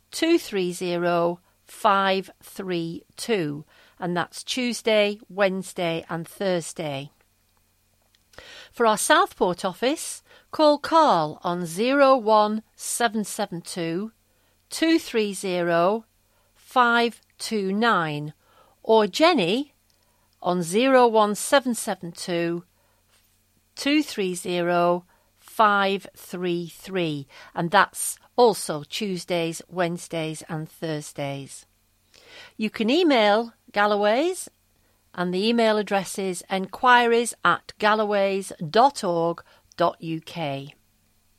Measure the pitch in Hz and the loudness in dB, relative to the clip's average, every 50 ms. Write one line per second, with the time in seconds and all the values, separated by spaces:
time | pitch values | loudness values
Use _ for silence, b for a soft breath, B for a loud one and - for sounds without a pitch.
0 | _ - - - 320 330 339 330 - - 214 190 180 180 175 - 185 175 175 175 | _ -12 -6 -2 2 2 2 2 0 -2 -4 -4 -2 -4 -4 -6 -4 -4 -2 0
1 | 175 175 175 170 170 175 175 - _ _ _ _ _ - - - - 214 196 196 | 0 2 2 2 2 0 -2 -4 _ _ _ _ _ -20 -6 0 2 2 2 4
2 | 196 190 190 190 185 - - _ - - - - 196 185 180 170 165 165 175 - | 2 2 0 0 -2 -8 -14 _ -20 -18 -14 -10 -6 -4 -4 -2 -4 -6 -8 -12
3 | - _ _ - - 240 226 196 160 147 143 147 151 b b b b b b b | -16 _ _ -10 -4 -2 -2 -2 -2 -4 -6 -8 -12 b b b b b b b
4 | 190 170 175 175 156 - - - - - - 269 247 240 214 - - 226 214 214 | -6 -4 -4 -4 -4 -6 -10 -14 -10 -8 -4 -4 -2 -4 -4 -2 0 2 4 4
5 | 208 208 208 208 - - 180 196 202 190 190 190 175 - - 190 175 165 165 165 | 2 2 -2 -6 -12 -8 -2 0 0 0 0 -2 -8 -8 -8 -6 -4 -4 -4 -4
6 | - - 175 165 165 - - - 208 190 180 170 151 - - - 160 147 139 135 | -6 -8 -8 -8 -8 -10 -8 -4 -2 -2 -2 -2 -4 -6 -10 -8 -8 -8 -8 -8
7 | 143 143 _ _ _ _ _ _ _ _ _ _ _ _ _ _ _ _ _ _ | -10 -14 _ _ _ _ _ _ _ _ _ _ _ _ _ _ _ _ _ _
8 | _ _ _ _ _ _ B B B B B B B B B - 233 220 220 - | _ _ _ _ _ _ B B B B B B B B B 0 2 2 2 2
9 | - - 302 330 392 - - - 233 180 175 - - 185 170 - 233 262 311 - | 4 4 6 6 4 2 0 0 0 0 0 -2 -4 -6 -4 -2 -2 -2 -2 -2
10 | - - - - _ b b b b b b - 311 294 294 285 - - 320 330 | -6 -10 -12 -14 _ b b b b b b 4 4 4 4 4 0 2 4 4
11 | 311 254 196 170 151 151 - - - 180 175 180 175 160 165 185 233 254 277 285 | 6 6 4 2 0 -2 -4 -6 -6 -6 -4 -4 -6 -6 -4 -2 0 2 4 4
12 | 277 269 269 254 208 214 214 214 214 208 214 220 - _ _ - - - - - | 6 6 4 4 4 4 4 4 4 2 0 -6 -8 _ _ -14 -10 -8 -4 -2
13 | 240 226 208 220 196 - - - 208 - 180 170 - - - 185 165 165 165 185 | -2 -2 -2 -2 -6 -6 -6 -6 -6 -6 -8 -10 -12 -10 -8 -6 -4 -4 -4 -4
14 | 208 220 - _ _ _ _ _ _ _ _ _ _ - - - 320 330 330 320 | -6 -8 -12 _ _ _ _ _ _ _ _ _ _ -10 -6 -2 0 2 2 2
15 | - - - 226 214 208 190 - - 190 180 180 170 175 170 170 170 190 214 226 | 0 -2 -2 -2 -2 -2 -4 -6 -4 -4 -2 0 0 2 2 4 4 2 2 -2
16 | - _ _ _ _ _ _ _ _ _ _ _ _ - - 254 240 233 233 233 | -6 _ _ _ _ _ _ _ _ _ _ _ _ -2 2 2 4 4 4 2
17 | 233 233 - - _ _ _ - - - 226 208 190 190 196 208 233 233 208 180 | 2 0 -2 -8 _ _ _ -14 -8 -6 -4 -2 -2 -2 0 0 2 2 2 2
18 | 160 156 147 147 147 151 - b b b b b b b b b b - 226 220 | 0 -2 -4 -6 -8 -10 -12 b b b b b b b b b b 4 4 4
19 | 208 196 - - 311 349 359 240 170 165 208 262 294 - _ _ _ _ _ _ | 4 2 2 4 4 4 4 4 2 0 0 -2 -4 -8 _ _ _ _ _ _
20 | _ _ _ _ _ _ _ - - 180 180 180 170 160 180 226 262 269 262 254 | _ _ _ _ _ _ _ -8 -4 -2 -2 -2 -2 0 0 2 4 6 6 6
21 | 247 233 220 220 208 208 202 - - - 294 277 240 254 226 - - 226 - - | 6 6 4 4 2 2 0 -4 -2 2 2 2 2 0 -4 -4 -4 -8 -8 -8
22 | 175 170 165 - - 190 175 170 170 170 170 175 - _ _ _ _ _ _ _ | -10 -14 -14 -10 -6 -4 -2 -2 -2 -2 -4 -6 -10 _ _ _ _ _ _ _
23 | _ _ _ _ _ _ _ _ _ _ _ _ _ _ - - - 277 294 311 | _ _ _ _ _ _ _ _ _ _ _ _ _ _ -12 -6 -2 0 2 0
24 | 285 - - 220 190 185 180 175 - 180 180 175 170 175 175 175 175 175 175 180 | 0 -2 -4 -4 -4 -4 -4 -6 -6 -4 -2 -2 0 0 2 2 2 2 0 0
25 | - _ _ _ _ _ _ _ _ - - - 220 208 202 202 196 196 196 190 | -4 _ _ _ _ _ _ _ _ -6 0 2 2 4 4 2 0 0 -2 -4
26 | - - - - - - - 175 185 180 175 175 175 160 - - - 190 190 185 | -6 -12 -20 -20 -18 -12 -10 -6 -4 -4 -4 -4 -6 -10 -14 -18 -14 -8 -4 -4
27 | 170 160 151 143 139 B B B B B B - 170 165 208 196 180 - - - | -2 -2 -4 -6 -10 B B B B B B -6 -2 2 4 4 4 2 0 -8
28 | - - - - _ _ - - 247 226 185 - - - 165 147 147 - - - | -8 -8 -10 -12 _ _ 2 4 4 4 4 0 -4 -8 -8 -8 -8 -10 -8 -6
29 | 220 196 185 170 - - 180 170 165 165 165 - - - 170 180 175 165 175 175 | -6 -6 -6 -6 -6 -4 -4 -2 -2 -4 -6 -10 -14 -10 -4 -2 -2 -2 -4 -6
30 | - - 170 165 156 156 156 - - - 170 156 156 - - - 170 160 156 147 | -10 -8 -8 -6 -6 -6 -8 -10 -12 -10 -8 -8 -10 -10 -12 -10 -8 -6 -6 -6
31 | 147 - - - 143 139 139 139 135 - - - - _ _ _ _ _ _ _ | -8 -10 -10 -8 -8 -8 -8 -10 -12 -14 -18 -20 -20 _ _ _ _ _ _ _
32 | _ B B B B B B B B B B B 220 208 - - 220 220 277 349 | _ B B B B B B B B B B B -6 -6 -4 -2 0 2 2 4
33 | 381 302 277 226 208 208 202 226 233 233 - _ _ _ - 208 208 208 208 202 | 4 4 4 4 4 4 4 2 0 -4 -10 _ _ _ -2 0 0 2 2 2
34 | 208 208 220 262 320 359 370 - - - _ _ _ _ _ _ _ _ _ _ | 2 2 2 2 0 -2 -4 -6 -10 -16 _ _ _ _ _ _ _ _ _ _
35 | _ _ - 180 180 180 180 185 208 226 240 233 226 220 214 214 208 - 202 196 | _ _ -8 -6 -6 -4 -2 -2 0 0 2 2 2 2 2 0 0 -2 -2 -2
36 | 175 - - 208 190 190 175 - - - 196 190 190 - - - - 247 247 240 | -4 -4 -8 -6 -6 -6 -6 -6 -8 -6 -6 -6 -6 -6 -6 0 4 4 6 6
37 | 240 233 233 233 240 - - _ - 175 160 - _ - - - 208 208 214 220 | 6 4 2 2 0 -2 -4 _ 0 0 0 0 _ -12 -6 0 2 2 2 2
38 | 214 202 208 202 196 196 190 196 190 - - - 180 147 156 220 254 277 - - | 0 0 0 0 0 0 0 -2 -6 -8 -10 -12 -6 0 4 4 4 4 4 0
39 | 214 180 170 165 165 170 170 - - b b b b b b - 170 170 - - | -4 -2 0 0 0 -2 -2 -6 -12 b b b b b b 0 0 0 0 -4
40 | - 165 160 160 - - - 170 160 143 139 139 139 143 - _ _ _ _ _ | -8 -8 -8 -8 -8 -10 -10 -8 -6 -6 -6 -8 -10 -14 -20 _ _ _ _ _
41 | _ _ _ _ _ _ _ | _ _ _ _ _ _ _